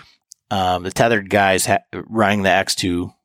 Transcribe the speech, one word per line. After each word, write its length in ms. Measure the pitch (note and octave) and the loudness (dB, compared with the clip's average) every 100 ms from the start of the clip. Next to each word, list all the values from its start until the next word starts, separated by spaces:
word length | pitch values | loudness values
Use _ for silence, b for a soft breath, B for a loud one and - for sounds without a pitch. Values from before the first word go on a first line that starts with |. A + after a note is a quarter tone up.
| B B _ - - | B B _ -20 -6
um, 320 | G2+ F#2 F2+ | -2 0 -2
the 80 | F#2 | -4
tethered 380 | - A#2 A2+ G2 | 0 2 0 0
guys 340 | G2+ G2 F#2+ - | 2 2 2 0
ha-, 140 | G2 - | -2 -4
running 500 | F#2 - A2 G2+ G#2 | -12 -6 0 2 2
the 80 | F#2+ | 2
X 240 | F2+ G2 - | 2 0 -4
two, 360 | G2+ F2 F#2 - | -2 -4 -6 -12